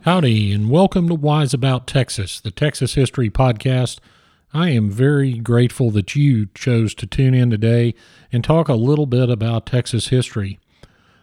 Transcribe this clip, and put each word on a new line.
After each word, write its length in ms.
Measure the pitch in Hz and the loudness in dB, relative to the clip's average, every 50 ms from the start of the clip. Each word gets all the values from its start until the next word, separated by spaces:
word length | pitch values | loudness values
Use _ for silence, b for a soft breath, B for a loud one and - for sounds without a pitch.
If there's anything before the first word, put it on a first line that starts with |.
| _ 160 | _ 0
Howdy, 440 | 175 185 160 131 113 110 104 101 101 | 0 2 2 2 2 2 0 0 -2
and 180 | 104 104 110 | -2 0 2
welcome 360 | 127 165 196 185 - 190 170 170 | 2 4 2 2 2 0 0 0
to 60 | 170 | -2
Wise 380 | 156 143 151 147 156 151 123 131 | 0 0 0 2 2 0 0 -2
About 340 | 127 120 135 131 123 127 | 0 0 0 -2 -2 -4
Texas, 540 | - - 139 120 - - - 101 90 - - | -4 -2 -2 -2 -2 -4 -8 -8 -8 -10 -12
the 100 | _ 107 | _ -12
Texas 440 | - - 147 151 - - 139 117 - | -6 -2 -4 -4 -2 -2 -6 -2 0
History 340 | - 139 - - - 123 107 | 0 0 0 0 -2 -4 -2
Podcast. 720 | - - 131 127 120 107 - 135 127 127 123 120 - - b b b b b b b b b b - | 0 0 0 0 0 0 -2 -2 0 0 -2 -4 -6 -12 b b b b b b b b b b -4
I 160 | 151 170 180 | -2 0 2
am 200 | 143 117 107 104 | 2 2 0 0
very 440 | 98 107 131 139 147 143 139 135 123 | 0 2 2 2 4 2 0 0 -2
grateful 560 | 113 113 107 120 120 123 120 - - 131 117 | -4 -2 0 2 2 2 2 0 0 -2 0
that 260 | 104 104 98 - - | 0 0 -2 -2 0
you 300 | 143 147 143 131 110 107 95 _ | 2 2 2 2 2 0 -4 _
chose 400 | - - 131 123 117 113 104 - | -8 -4 0 0 2 0 0 -2
to 120 | - - | -6 -12
tune 280 | 101 - - 135 131 127 | -6 -2 0 2 2 4
in 160 | 127 123 123 | 4 2 2
today 440 | 113 101 110 113 117 120 120 120 117 b b b b b b b - | 2 2 2 2 2 2 2 0 -2 b b b b b b b -4
and 100 | 120 117 | -4 0
talk 280 | - 156 165 165 - | 2 0 0 2 2
a 40 | 139 | 0
little 300 | 110 113 127 147 151 151 | 0 2 2 0 0 0
bit 240 | 135 120 123 131 120 | 0 0 0 2 0
about 380 | 123 107 107 113 117 113 - | 0 -2 -2 -2 -2 -4 -4
Texas 420 | - - 127 120 - - 113 - - | -2 -2 -2 -2 -2 -4 -6 -2 0
history. 500 | 131 127 120 - - 110 101 98 98 - _ b b b b b b b b b b b | -2 -2 -2 -2 -6 -8 -6 -6 -8 -12 _ b b b b b b b b b b b